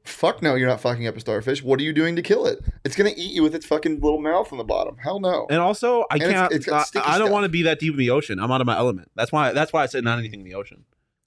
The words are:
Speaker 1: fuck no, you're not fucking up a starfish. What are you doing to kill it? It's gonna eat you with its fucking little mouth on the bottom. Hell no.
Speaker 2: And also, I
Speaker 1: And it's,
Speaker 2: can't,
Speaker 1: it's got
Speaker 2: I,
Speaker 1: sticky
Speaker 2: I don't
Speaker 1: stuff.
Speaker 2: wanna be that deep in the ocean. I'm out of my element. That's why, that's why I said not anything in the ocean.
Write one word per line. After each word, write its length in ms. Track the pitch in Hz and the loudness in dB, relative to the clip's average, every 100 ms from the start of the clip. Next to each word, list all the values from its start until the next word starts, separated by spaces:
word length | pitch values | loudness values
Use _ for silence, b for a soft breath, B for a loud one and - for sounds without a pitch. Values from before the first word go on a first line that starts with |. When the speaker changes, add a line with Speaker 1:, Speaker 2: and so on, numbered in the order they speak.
Speaker 1:
fuck 380 | - - 165 - | -18 -2 0 2
no, 140 | 156 131 | 0 2
you're 140 | 127 | 2
not 100 | 123 | 0
fucking 240 | 123 120 117 | -2 -2 -4
up 100 | - | -6
a 40 | |
starfish. 420 | 120 107 123 135 | -4 -2 -2 -2
What 180 | 131 135 | 2 0
are 40 | |
you 100 | 156 | 2
doing 220 | 151 165 170 | 0 0 0
to 60 | |
kill 240 | 170 214 - | 0 2 0
it? 120 | - B B 135 | -2 B B -2
It's 100 | - | 0
gonna 160 | 202 - | 0 -2
eat 180 | 180 | -4
you 100 | 165 | 2
with 100 | 156 | 2
its 120 | 160 - | 2 -2
fucking 320 | 151 160 147 | 0 0 0
little 220 | 147 151 | 0 0
mouth 300 | 151 180 220 | 0 0 -2
on 60 | 131 | -6
the 60 | |
bottom. 340 | 107 - - - | -2 -2 -2 -6
Hell 220 | 143 202 | -6 -2
no. 260 | 185 165 - | -2 -2 0
Speaker 2:
And 80 | 160 | 2
also, 460 | 180 208 240 233 - | 2 2 2 2 2
I 60 | 147 | 0
Speaker 1:
And 80 | |
it's, 80 | 170 | 2
Speaker 2:
can't, 200 | 185 180 | 2 2
Speaker 1:
it's 120 | 156 127 | 0 0
got 140 | 151 | 0
Speaker 2:
I, 20 | 143 | 0
Speaker 1:
sticky 200 | 143 143 | 0 0
Speaker 2:
I 120 | 180 | 2
don't 80 | 214 | 2
Speaker 1:
stuff. 60 | |
Speaker 2:
wanna 160 | 202 190 | 2 0
be 140 | 170 | 0
that 140 | 165 156 | 0 0
deep 140 | 156 | -2
in 60 | 139 | 0
the 100 | 120 | 2
ocean. 300 | 139 143 95 | 2 0 -4
I'm 120 | 117 | 0
out 100 | 131 | 0
of 60 | 123 | 2
my 100 | 110 | 2
element. 340 | 123 92 80 - | 0 -2 -6 -4
That's 160 | 120 | 0
why, 200 | 151 135 | 2 2
that's 200 | 131 156 | 2 0
why 100 | 160 | 0
I 20 | 131 | 0
said 180 | 131 | 0
not 140 | 120 117 | 0 -2
anything 220 | 110 104 | -4 -12
in 60 | 92 | -12
the 100 | 98 | -10
ocean. 300 | 98 - _ _ _ _ | -12 -16 _ _ _ _